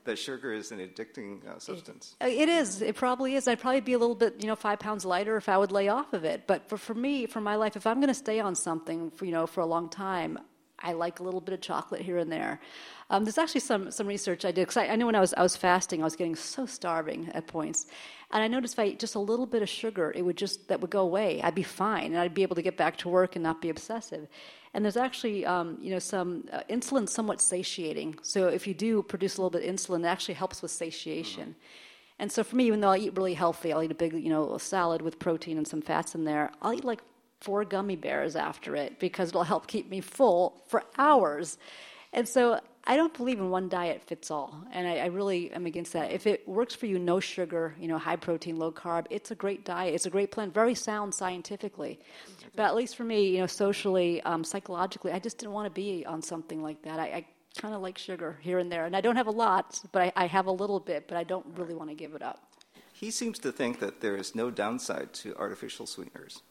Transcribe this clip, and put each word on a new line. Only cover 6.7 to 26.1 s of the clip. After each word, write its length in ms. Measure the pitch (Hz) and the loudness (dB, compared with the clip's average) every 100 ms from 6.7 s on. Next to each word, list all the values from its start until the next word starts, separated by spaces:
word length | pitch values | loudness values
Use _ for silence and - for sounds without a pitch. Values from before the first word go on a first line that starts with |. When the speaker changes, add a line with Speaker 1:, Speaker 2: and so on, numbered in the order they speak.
| 208 | -8
Speaker 2:
for 180 | - | -4
me, 320 | 226 269 277 226 | -2 0 0 -2
for 140 | 226 | -2
my 140 | 208 214 | 0 2
life, 200 | 214 202 | 2 2
if 100 | 220 | 0
I'm 140 | 240 | 4
gonna 140 | 277 | 4
stay 260 | 269 - 220 | 4 0 0
on 140 | 208 | 0
something, 560 | 170 175 165 165 165 165 | -2 -2 -2 -2 -4 -6
for, 120 | - | -6
you 80 | 190 | -2
know, 140 | 165 165 | 0 0
for 140 | - | 0
a 60 | 165 | 2
long 220 | 165 170 | 2 0
time, 500 | 190 190 185 160 160 - _ _ - | -6 -4 -2 -2 -6 -12 _ _ -10
I 120 | 170 | -6
like 260 | 165 170 175 | -2 -2 -2
a 20 | |
little 180 | 185 185 | -6 -4
bit 120 | 180 | -4
of 60 | 185 | -6
chocolate 400 | - 156 151 180 | -2 -4 -4 -6
here 160 | 180 175 | -2 0
and 120 | 170 | 0
there. 280 | 160 - 147 - - - - - | -2 -4 -6 -12 -18 -18 -18 0
Um, 140 | 202 | 2
there's 140 | 214 262 | 2 2
actually 220 | 320 285 | 2 0
some, 300 | - 214 190 | 2 0 0
some 140 | - 202 | -4 -2
research 360 | 202 - 175 | -2 -2 0
I 60 | 190 | 0
did, 160 | 175 180 | 2 2
'cause 100 | 247 | 2
I, 120 | 196 | 2
I 80 | 220 | 4
know 100 | 240 | 4
when 80 | |
I 60 | 214 | 6
was, 120 | 190 | 6
I 80 | - | 6
was 140 | 180 - | 4 6
fasting, 440 | 185 180 180 165 | 6 6 4 0
I 40 | |
was 120 | 156 156 | 0 0
getting 180 | 170 | -2
so 320 | 156 - - 254 | -2 -6 -6 -6
starving 640 | - 180 165 156 160 165 | -4 -2 -2 -2 -6 -6
at 120 | 160 160 | -6 -6
points. 400 | 165 156 - - - - - - | -4 -2 -4 -6 -14 -16 -18 -2
And 100 | 214 | 2
I 60 | 220 | 2
noticed 260 | 254 240 | 0 -2
if 40 | - | 0
I 40 | |
ate 140 | 208 - | 0 0
just 160 | 226 | -4
a 40 | 220 | -2
little 240 | 202 233 254 | 0 0 2
bit 140 | 233 | 0
of 60 | 202 | 0
sugar, 420 | - 226 202 156 - | -2 -4 0 0 2
it 60 | |
would 160 | 180 165 | 0 0
just, 280 | 196 - - | -4 -4 -2
that 120 | 190 | -2
would 100 | 185 | 2
go 120 | 202 | 2
away. 380 | 185 190 214 - | 2 2 2 2
I'd 120 | 170 | 2
be 80 | 196 | 0
fine, 440 | - - 196 208 - | -4 0 0 0 0
and 120 | 170 | 0
I'd 140 | 175 | 0
be 80 | 165 | 2
able 140 | 190 175 | 2 2
to 60 | |
get 140 | 175 175 | -2 2
back 180 | 160 - | 0 0
to 100 | 175 | 2
work 260 | 180 185 175 | 4 4 2
and 60 | |
not 180 | 160 160 | 0 0
be 80 | 170 | -4
obsessive. 580 | 156 - 226 - 160 151 - - - - | -4 -6 -8 -6 -12 -12 -18 -20 -20 -8
And 80 | - | -2
there's 140 | 208 226 | 0 2
actually, 480 | 254 - 233 208 | 0 0 -2 0
um, 320 | - 180 170 160 | 2 0 0 -6
you 80 | - | -4
know, 80 | 185 | -4
some, 500 | - | -2